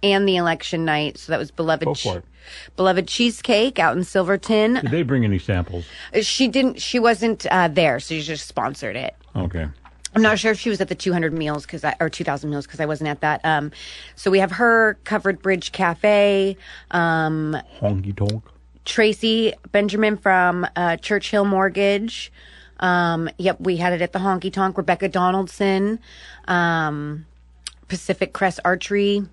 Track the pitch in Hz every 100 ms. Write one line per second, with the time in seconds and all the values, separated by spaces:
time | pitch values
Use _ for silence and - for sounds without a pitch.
0 | 202 196 202 185 170 165 - 170 165 151
1 | 151 - - 160 147 - 160 160 156 147
2 | - 90 - - - - - - 185 185
3 | 175 - 240 220 - 214 240 254 165 131
4 | 180 196 180 196 - 220 214 254 139 151
5 | 147 135 113 98 - 95 85 87 85 -
6 | - - - - 262 262 262 - - 247
7 | 233 214 226 214 - 185 170 151 160 127
8 | - 160 147 151 - - 113 139 120 104
9 | 131 - - - 90 87 76 - - -
10 | - - 220 214 220 214 - 208 190 180
11 | - 175 165 160 156 147 - 160 151 -
12 | 160 - 156 143 147 147 139 - 151 151
13 | 151 147 156 151 160 156 147 - - -
14 | - - - 190 190 185 240 233 220 202
15 | - 214 196 190 190 190 - - 185 170
16 | 208 208 202 196 196 190 - - - 175
17 | 170 160 160 156 156 151 - - 104 98
18 | 98 101 104 107 - - _ - - -
19 | 214 214 226 220 220 - - 202 208 202
20 | 214 208 202 185 180 175 175 - 175 165
21 | - 208 - 214 202 190 190 190 202 202
22 | 226 - - - - - - - 185 180
23 | 175 165 165 - 185 - 185 175 175 175
24 | 175 190 190 185 185 185 190 185 175 175
25 | 196 190 180 190 185 - 196 190 202 226
26 | - - - - - 180 170 165 156 151
27 | 147 151 160 - _ _ - - - 185
28 | - 190 190 - 190 - - 180 - 202
29 | 202 202 196